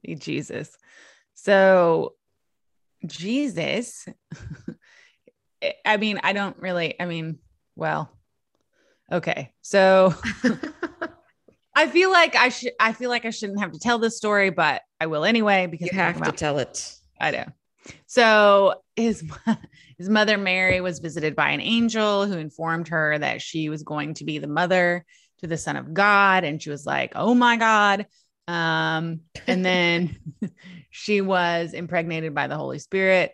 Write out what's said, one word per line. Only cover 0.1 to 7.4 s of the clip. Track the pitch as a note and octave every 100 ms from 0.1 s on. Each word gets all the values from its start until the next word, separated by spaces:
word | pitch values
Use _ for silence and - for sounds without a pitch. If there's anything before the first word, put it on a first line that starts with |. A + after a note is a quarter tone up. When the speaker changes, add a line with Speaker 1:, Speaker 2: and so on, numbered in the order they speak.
| E3
Speaker 1:
Jesus. | D#3 D3 - - D#3 _ _ - - _ _
So | _ - G3 F#3+ F#3+ E3+ E3 - _ _ _ _ _ _ _ _ _ E3
Jesus, | - F3+ B3 D4 E3 D3+ D#3 A#3+ - - - _ - - D3+ - - _ _
<laughs> | _ _ _ _ _ _ - - -
I | G#3+
mean, | G#3+ G3+
I | F3
don't | G3 G3 -
really, | F#3 F3+ D#3+ -
I | F3+
mean, | E3 D#3+ D#3+